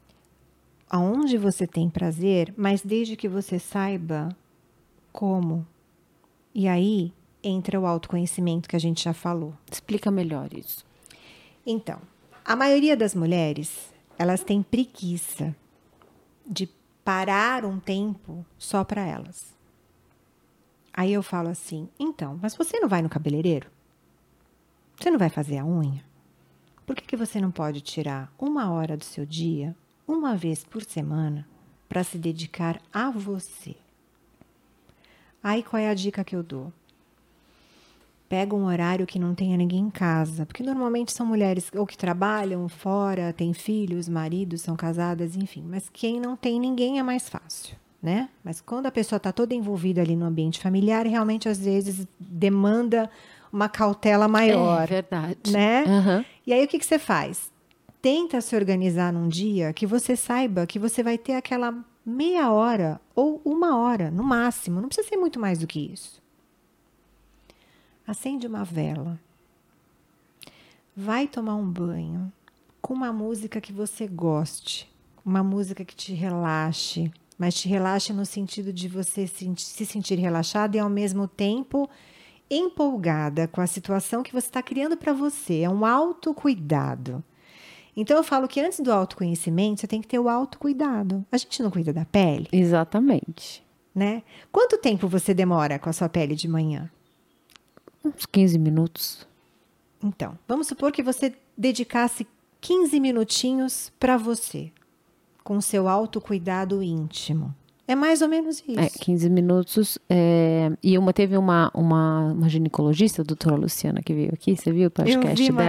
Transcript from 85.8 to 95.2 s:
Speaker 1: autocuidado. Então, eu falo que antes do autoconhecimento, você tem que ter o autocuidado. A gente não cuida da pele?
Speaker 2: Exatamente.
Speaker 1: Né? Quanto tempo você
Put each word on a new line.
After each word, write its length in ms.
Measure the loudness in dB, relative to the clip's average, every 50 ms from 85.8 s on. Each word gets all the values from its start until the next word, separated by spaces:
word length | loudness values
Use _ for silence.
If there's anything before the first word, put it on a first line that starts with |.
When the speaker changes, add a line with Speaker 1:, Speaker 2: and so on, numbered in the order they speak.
| 2
Speaker 1:
autocuidado. 1400 | 4 4 4 2 2 0 -2 -2 -4 -2 0 2 2 2 2 0 0 0 2 2 0 -4 -6 -6 -8 -8 -8 -10 -12 _ _ _ -20 -20 -20 -20 -20 -20 -20 -20 _ _
Então, 220 | -6 0 4 4
eu 80 | 4 4
falo 220 | 4 2 0 0
que 140 | 0 0 0
antes 200 | 0 0 -2 -2
do 120 | 0 2 2
autoconhecimento, 880 | 2 2 0 -2 -4 -2 -2 -2 -2 -2 0 2 2 2 2 0 -2
você 60 | -4
tem 140 | -4 -4 -6
que 80 | -4 -2
ter 100 | -2 0
o 100 | 2 2
autocuidado. 960 | 2 0 -2 -4 -6 -4 -2 -2 0 0 0 0 0 0 0 0 -2 -2 -2 -2 -2
A 40 |
gente 260 | -2 -2 -2 -4 -2 -2
não 80 | 0
cuida 220 | 0 0 0 0 -2
da 120 | -2 -2
pele? 420 | 0 4 4 4 4 4 0 -2 2 4
Speaker 2:
Exatamente. 1080 | 4 6 6 6 4 2 2 2 2 4 4 4 2 0 -4 -10 -14 -16 -16 -18 -18 -20 _ _ _ _ _ _
Speaker 1:
Né? 280 | -2 0 0 -2 -4 -8 -12 -20 -20 -16 _ 4
Quanto 260 | 4 4 4 4 2
tempo 300 | 4 2 2 2 0 0
você 260 | 0 0